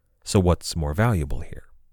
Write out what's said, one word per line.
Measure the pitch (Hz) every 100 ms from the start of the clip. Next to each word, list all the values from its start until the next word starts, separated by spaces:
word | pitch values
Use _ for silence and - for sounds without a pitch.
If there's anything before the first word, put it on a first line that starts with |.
| _ _
So | - 104
what's | 90 85 -
more | 82 73
valuable | 76 117 95 73 -
here? | - - - - _